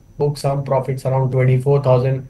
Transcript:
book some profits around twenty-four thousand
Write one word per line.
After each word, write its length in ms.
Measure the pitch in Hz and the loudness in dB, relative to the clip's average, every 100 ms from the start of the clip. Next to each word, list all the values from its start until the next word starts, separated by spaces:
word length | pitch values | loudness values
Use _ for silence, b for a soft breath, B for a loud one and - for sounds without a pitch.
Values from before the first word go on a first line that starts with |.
| - - | -14 -4
book 220 | 147 147 | -4 -2
some 260 | 143 139 | -4 -4
profits 400 | 135 135 123 131 131 | -2 -2 -2 -4 -2
around 260 | 131 131 | 0 0
twenty-four 500 | 127 131 127 139 143 | 2 2 2 2 2
thousand 460 | 131 127 131 135 | 4 2 2 -2